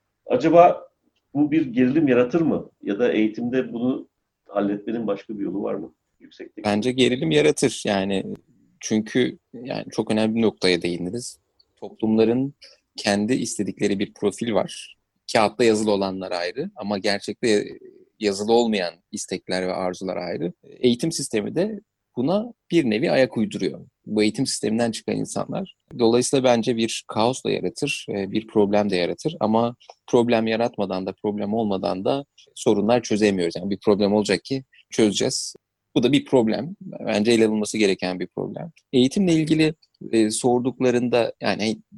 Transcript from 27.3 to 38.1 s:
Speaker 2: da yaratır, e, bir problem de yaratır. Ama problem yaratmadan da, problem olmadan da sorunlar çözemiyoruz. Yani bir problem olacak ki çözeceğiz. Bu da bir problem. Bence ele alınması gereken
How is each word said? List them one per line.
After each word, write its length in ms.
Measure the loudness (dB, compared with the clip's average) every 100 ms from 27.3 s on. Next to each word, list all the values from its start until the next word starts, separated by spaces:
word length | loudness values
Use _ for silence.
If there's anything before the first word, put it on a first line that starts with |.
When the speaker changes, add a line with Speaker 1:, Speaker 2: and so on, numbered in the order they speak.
| 0
Speaker 2:
da 60 | -4
yaratır, 560 | -2 -4 -4 -6 -6 -6
e, 220 | -6 -4
bir 160 | -4 -2
problem 440 | 2 2 2 2
de 60 | 0
yaratır. 400 | -2 -2 -6 -2
Ama 360 | 0 2 0 -4 -20 -20 0
problem 400 | 2 4 2 0
yaratmadan 600 | 0 -2 -2 -4 -4 -6
da, 60 | -6
problem 320 | -4 -4 -4
olmadan 500 | -2 -2 -2 -2 -2
da 200 | -2 -2 -6 _ _
sorunlar 480 | -4 2 4 4 2
çözemiyoruz. 540 | 2 2 2 2 -2 -4
Yani 140 | -6
bir 80 | -2
problem 280 | 2 2 4
olacak 320 | 2 2 -2
ki 200 | -2 -6 -8 _ _
çözeceğiz. 640 | 2 2 2 -2 -4 -8 -12 _ _ _ 0
Bu 60 |
da 100 | 4
bir 120 | 2
problem. 520 | 4 2 4 0 -4 -10
Bence 520 | -14 -10 -2 0 4
ele 140 | 4 4
alınması 320 | 2 -2 0
gereken 420 | 2 2 -2